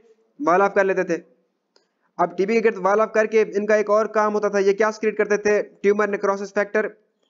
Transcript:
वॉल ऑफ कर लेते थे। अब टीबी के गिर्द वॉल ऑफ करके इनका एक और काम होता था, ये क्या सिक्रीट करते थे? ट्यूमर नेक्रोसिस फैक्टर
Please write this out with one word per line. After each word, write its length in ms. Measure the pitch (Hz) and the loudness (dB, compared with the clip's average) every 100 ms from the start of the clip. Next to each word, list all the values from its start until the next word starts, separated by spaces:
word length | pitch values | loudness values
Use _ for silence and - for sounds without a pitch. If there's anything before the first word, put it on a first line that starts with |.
| _ _ _ _ | _ _ _ _
वॉल 220 | 147 185 | 0 2
ऑफ 120 | 202 202 | 2 2
कर 100 | 190 | 0
लेते 180 | 180 175 | 0 -2
थे। 160 | 160 - _ _ _ _ _ _ _ _ - | -4 -6 _ _ _ _ _ _ _ _ -4
अब 160 | 175 175 | -4 0
टीबी 160 | 196 | 0
के 80 | 226 | 2
गिर्द 160 | 220 190 | 0 0
वॉल 220 | 185 214 | 0 0
ऑफ 100 | 220 220 | 0 0
करके 260 | 220 220 202 196 | 2 2 0 -2
इनका 180 | 208 214 | 0 0
एक 140 | 208 | 2
और 160 | 208 214 | 0 2
काम 200 | 214 214 | 0 0
होता 160 | 208 208 | 0 -2
था, 100 | 202 | 0
ये 120 | 196 | 0
क्या 180 | 196 220 | 2 0
सिक्रीट 260 | 214 220 208 | 0 -4 -2
करते 200 | 202 208 | -2 0
थे? 220 | 208 208 | 0 0
ट्यूमर 460 | - _ 196 208 202 | -2 _ 0 2 0
नेक्रोसिस 440 | 202 196 196 196 | -2 -2 -4 -4
फैक्टर 420 | 208 202 214 208 - _ _ _ | -4 -2 -2 -4 -10 _ _ _